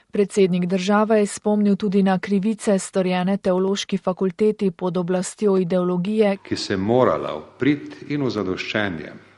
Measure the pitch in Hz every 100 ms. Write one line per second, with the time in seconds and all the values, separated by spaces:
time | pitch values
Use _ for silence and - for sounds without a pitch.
0 | _ 202 196 214 190 180 180 190 180 208
1 | 214 220 202 - 208 208 202 196 214 196
2 | 190 185 196 202 208 214 - 190 - 190
3 | 185 180 180 202 202 180 190 196 - 190
4 | - 180 190 - 214 214 196 - 185 175
5 | 175 180 185 - 208 190 180 185 180 180
6 | 185 214 208 202 - 107 - 98 101 123
7 | 117 76 71 76 - - 131 147 - -
8 | - 147 131 107 101 110 - 110 101 80
9 | 67 - -